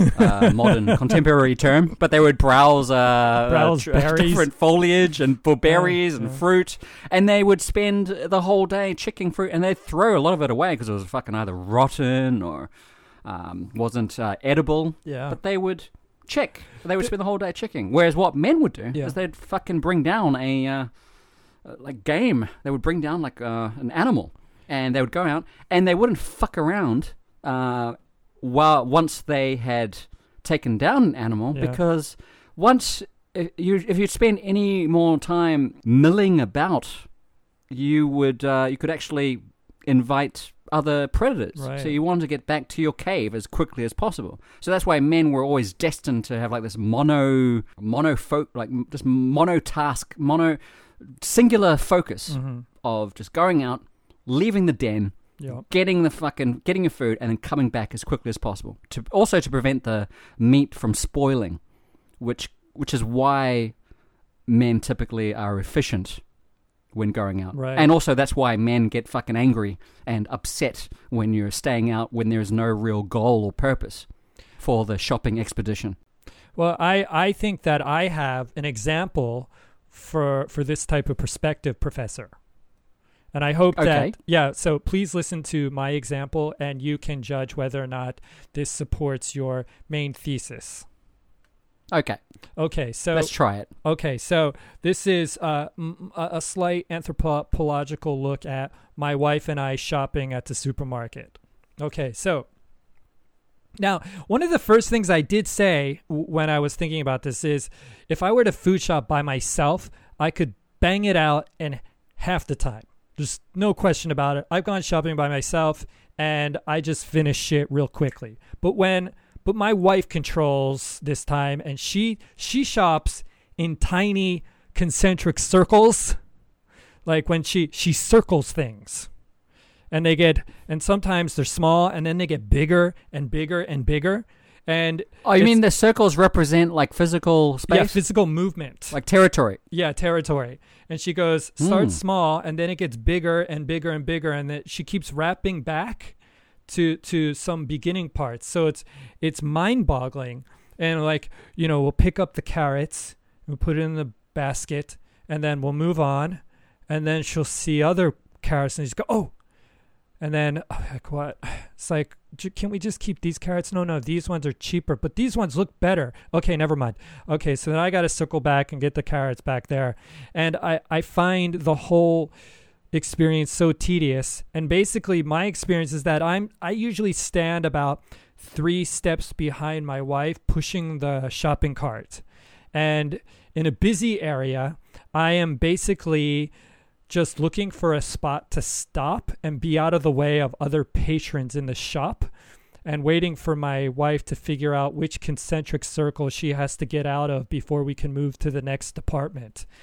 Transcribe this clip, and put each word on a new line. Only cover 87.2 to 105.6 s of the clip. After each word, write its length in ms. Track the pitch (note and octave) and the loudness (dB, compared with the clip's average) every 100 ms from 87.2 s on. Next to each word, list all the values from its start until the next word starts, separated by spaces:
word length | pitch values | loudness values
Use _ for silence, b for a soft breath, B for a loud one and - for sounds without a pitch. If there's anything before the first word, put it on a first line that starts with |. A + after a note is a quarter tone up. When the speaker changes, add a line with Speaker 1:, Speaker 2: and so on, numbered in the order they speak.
Speaker 2:
judge 340 | A2+ C3+ C3 - | -6 -6 -6 -6
whether 240 | C3 C3+ | -4 -4
or 60 | C3 | -6
not 340 | B2+ B2+ - b b b | -8 -8 -10 b b b
this 140 | - C#3+ | -8 -8
supports 680 | - D3 - C#3+ C3+ - C#3 | -6 -6 -4 -2 -4 -8 -6
your 280 | C3 B2+ B2 b - | -6 -6 -8 b -10
main 240 | D3+ C#3+ | -6 -6
thesis. 720 | - D3 C3 - A#2+ - - - _ _ _ _ _ _ _ _ _ - | -8 -8 -8 -8 -16 -16 -18 -20 _ _ _ _ _ _ _ _ _ -4
Speaker 1:
Okay. 240 | E3 C#3+ G#2 _ - b - | -2 -2 -6 _ -20 b -6
Speaker 2:
Okay, 340 | D3+ - B2 | -4 -2 -6
so 220 | A2+ - | -6 -2
Speaker 1:
Let's 160 | D#3+ D#3 | 0 0
try 260 | - B2 G2+ | 0 0 0
it. 100 | - - D#3 | -10 -8 -4
Speaker 2:
Okay, 300 | D#3+ D#3 B2+ | -2 -4 -6
so 340 | - E3+ D3+ - b b | -2 0 0 -2 b b
this 240 | E3+ - G3 | -2 -2 0
is, 320 | F3+ D#3+ - | 0 -2 -6
uh, 300 | E3 D3 D3+ - | -4 -4 -6 -8
m-, 340 | E3 F3 F#3 - | -10 -10 -14 -8
a, 120 | E3 | -6
a 80 | E3 | -6
slight 460 | - F#3+ F3 F3 - | -8 -4 -2 -2 -4
anthropological 1300 | E3+ D#3+ D#3 D#3 D3 - - D3+ C#3+ C#3+ D3+ D#3 C3+ | -10 -8 -4 -2 -2 -2 -2 -2 -2 -4 -8 -6 -4
look 240 | C#3 C#3 - | -4 -6 -8
at 240 | C3+ C#3 b b - | -8 -8 b b -8
my 180 | C#3+ | -4
wife 340 | C#3+ D3 D3 D#3 | 0 0 0 -2
and 120 | C#3+ | -6
I 160 | C#3 C3+ | -4 -6
shopping 560 | - D3 C3+ D3+ C3 | -4 -4 -4 -4 -6
at 120 | B2+ - | -8 -8
the 80 | |
supermarket. 840 | B2 C3+ B2+ C3+ B2+ A#2 - - _ _ _ _ - | -8 -6 -6 -8 -8 -10 -16 -20 _ _ _ _ -10
Okay, 320 | D3 - C3+ | -8 -6 -8
so 340 | G#2+ F#3+ D3+ - _ _ - _ - _ _ _ _ _ _ _ - | -4 -2 -2 -6 _ _ -20 _ -20 _ _ _ _ _ _ _ -4
now, 220 | G3 F3+ F#3 F#3+ B | -2 -2 -6 -14 B
one 160 | A#3 | -2
of 80 | E4+ | 2
the 80 | E4+ | 0
first 300 | - A3 A3 | 6 4 6
things 180 | A#3 F#3+ | 0 2
I 120 | E3+ | 2
did 260 | D3 G#3 - | 4 0 0
say 540 | - | 2